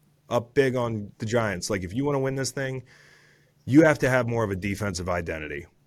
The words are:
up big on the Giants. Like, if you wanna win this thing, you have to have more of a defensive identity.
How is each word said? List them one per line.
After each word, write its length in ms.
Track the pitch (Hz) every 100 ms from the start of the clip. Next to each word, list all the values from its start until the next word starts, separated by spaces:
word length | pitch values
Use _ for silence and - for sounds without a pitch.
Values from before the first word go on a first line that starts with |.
| _ _ _
up 260 | 120 117
big 220 | - 135 127
on 340 | 120 113 104 -
the 80 | 110
Giants. 420 | 120 110 90 -
Like, 140 | 101
if 100 | 90
you 120 | 110
wanna 160 | 143 143
win 160 | 135 135
this 160 | 127
thing, 320 | - 135 131 - - - - _ _ _ _
you 180 | - 135
have 160 | 156 151
to 100 | 135
have 200 | 127 120
more 160 | 117
of 60 | 107
a 60 | 92
defensive 520 | 101 95 104 87 90
identity. 580 | 87 82 80 76 71 - _